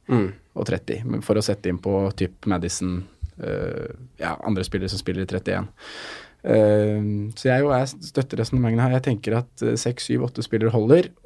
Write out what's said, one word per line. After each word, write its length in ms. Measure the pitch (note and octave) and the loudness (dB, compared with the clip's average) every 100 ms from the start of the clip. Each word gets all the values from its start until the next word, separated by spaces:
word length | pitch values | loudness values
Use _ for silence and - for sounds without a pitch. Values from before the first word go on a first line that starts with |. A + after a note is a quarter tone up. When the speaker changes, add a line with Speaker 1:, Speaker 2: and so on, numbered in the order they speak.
| - | 0
Speaker 1:
Mm. 220 | B2 G2 G2+ _ - | 2 2 -4 _ -6
Speaker 2:
Og 100 | - | -4
tretti, 360 | - - - | -4 -4 -6
men 200 | A#2 A2 | -4 -6
for 120 | - | 0
å 80 | G#2+ | 0
sette 240 | G#2 G2 F#2 | 2 -2 -2
inn 80 | F2+ | -2
på 360 | G2 G2 G2 | 0 0 0
typ 300 | - F#2 - - | -2 -4 -2 -2
Madison, 560 | F2+ F2 - F#2 F2+ F#2 _ - - | -2 -2 -4 -4 -4 -8 _ -14 -10
eh, 440 | - G2 F#2+ - - - B2+ - | -6 -6 -6 -8 -10 -14 -20 -10
ja, 160 | - D#2 | -8 -6
andre 180 | - G2 | -4 -2
spillere 280 | F#2 G2 F#2+ | -2 -4 -4
som 80 | G2 | -4
spiller 240 | - F2+ | -4 -4
i 20 | |
trettién. 420 | F#2+ F#2+ - F#2 G2+ - - - - - - _ | -4 -4 -2 -4 -4 -12 -18 -16 -16 -16 -20 _
Eh, 560 | - A2 G#2+ G#2 G#2+ G#2+ G#2 G#2 G#2 - | 2 4 6 6 2 0 0 -2 -4 -2
så 100 | C3 | 2
jeg 140 | B2+ | 2
jo 60 | C#3+ | 4
er, 140 | B2+ C3 | 2 0
støtter 520 | - - - C3 - | -6 -6 -4 -2 -2
resonnementene 420 | A2+ B2+ A#2 A2+ | 0 2 2 4
her. 120 | B2+ B2+ | 4 2
Jeg 80 | B2+ | 0
tenker 320 | G#2+ G#2+ A2+ | -2 0 0
at, 240 | B2 - | -2 -2
eh, 120 | A#2 A#2 | 0 0
seks, 280 | A#2+ A#2+ - | -2 -4 -2
syv, 160 | B2 B2+ | 0 0
åtte 180 | - | -4
spillere 260 | A#2 A2+ A2 | -2 0 2
holder, 340 | A2+ A2 E3 F3 - | 2 6 6 6 -6